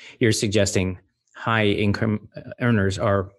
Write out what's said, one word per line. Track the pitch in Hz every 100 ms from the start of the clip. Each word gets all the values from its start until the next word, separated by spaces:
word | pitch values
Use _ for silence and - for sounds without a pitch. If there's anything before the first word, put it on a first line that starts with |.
| - -
you're | 117
suggesting | 107 107 104 98 101 92 92 _ _ _
high | - 120 113
income, | 104 98 104 101 113 104 - -
uh, | - -
earners | 120 110 98 101
are, | 117 98 95